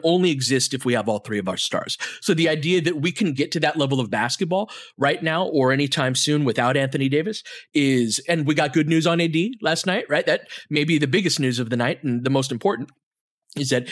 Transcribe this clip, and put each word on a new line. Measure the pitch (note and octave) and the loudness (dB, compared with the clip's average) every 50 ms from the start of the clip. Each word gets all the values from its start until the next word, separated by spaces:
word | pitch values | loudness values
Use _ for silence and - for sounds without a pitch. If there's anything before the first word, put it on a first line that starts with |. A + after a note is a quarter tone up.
| - | 2
only | - F3 F3+ F3+ F3+ | 2 2 4 4 2
exist | D#3 C3+ C3 B2+ C3+ C3 B2 - - | 0 0 0 0 0 0 0 -2 -4
if | B2 - | -4 -2
we | B2+ A#2+ | 0 0
have | A#2 G#2 A2 | 0 0 0
all | G#2+ G#2 | -2 -2
three | - - G#2+ G#2 | -4 -4 -4 -4
of | F#2+ F#2 | -4 -4
our | F2+ | -4
stars. | - - - - F2 - - - - - - - - | -4 -4 -4 -4 -4 -4 -6 -8 -8 -8 -10 -12 -6
So | - - F#3+ | -2 0 2
the | D#3+ E3 | 2 2
idea | D#3+ D#3 D#3 C#3+ E3 F3+ F#3 D#3+ | 2 2 0 0 0 0 2 2
that | D#3+ F3+ D3+ | 0 -2 -2
we | C3+ E3+ | -2 -4
can | E3+ - A3+ F3 C#3 | -2 0 -2 0 0
get | B2 C#3+ - - | 0 -2 -2 -2
to | E3+ | 0
that | D3+ D3 D#3 D#3+ | 0 0 0 0
level | C#3+ C3+ C3+ C3 | 0 0 0 0
of | B2 G#2 | 0 0
basketball | G2+ G#2+ A2 A#2+ - - G3 E3 F3 F#3+ G#3 - - - - - - - | -2 -2 -2 -2 -2 -2 -4 -2 -2 -2 -2 -4 -8 -16 -20 -18 -6 -2
right | C#3 C#3 D#3 - - | 0 0 0 0 0
now | D#3+ D#3+ E3 F#3 | 0 0 0 0
or | - D#3+ D3 C3 B2+ C3+ | 0 2 2 4 4 4
anytime | C3+ C#3+ C3+ - - C#3 B2+ C3 | 2 2 0 0 0 0 0 0
soon | B2+ - - D3 D3 D3 | 0 0 0 2 2 2
without | B2+ A2 - A#2+ B2 C3 | 2 2 2 2 2 2
Anthony | C#3+ C#3 C3 C3+ D#3 C#3 C3+ | 2 0 0 0 -2 0 0
Davis | C3+ D3 D#3+ G#3 D#3 - - - - - - _ - | 0 0 0 -2 -6 -10 -12 -16 -18 -20 -14 _ 0
is, | D3+ C#3+ C3+ C3+ B2+ A#2+ A2+ G#2+ - - - | 2 2 4 4 4 2 2 0 -2 -2 -2
and | E3+ E3 D3+ | 0 0 0
we | C3+ D3+ | 0 2
got | E3 D#3 D3 - | 2 0 2 2
good | D#3+ D3+ | 0 2
news | D3+ D#3+ E3 D#3 | 2 2 2 2
on | F3 E3+ E3+ E3+ | 2 2 2 2
A | E3 | 0
D | D#3 D#3+ F3 A3+ C4+ - - | 0 0 -2 -2 -4 -4 -2
last | - D#3+ E3 - | -2 -2 0 0
night, | F#3 F3+ A3 B3 - | -2 -2 -2 -2 0
right? | C#3+ D3+ - | 0 0 2
That | - D3+ - - - - - - - | 2 0 0 -2 -6 -18 -16 -10 -4
may | D3+ D3+ D3 | -2 0 2
be | D#3+ E3+ D3+ | 2 2 2
the | D3 | 2
biggest | C3+ B2+ G3 G3+ F3 - - | 2 2 2 2 0 0 0
news | C#3 B2+ B2 A#2+ | 0 0 0 -2
of | B2 A2 | -2 -2
the | B2 A#2+ | -2 0
night | A#2 B2+ E3+ - - | 0 0 -2 -2 -2
and | C#3+ A#2+ A#2+ B2 | -2 -2 -2 0
the | C3 | 0
most | C3+ C3+ C3+ C3+ C3 | 2 2 0 0 -2
important, | A2+ - D3 C#3+ A2+ C3 - _ _ _ _ _ _ _ _ _ _ _ _ - | -2 0 -2 -2 -2 -6 -12 _ _ _ _ _ _ _ _ _ _ _ _ -6
is | - C#3+ B2+ | -6 -2 0
that | C3 B2 B2 - | 0 0 -2 -4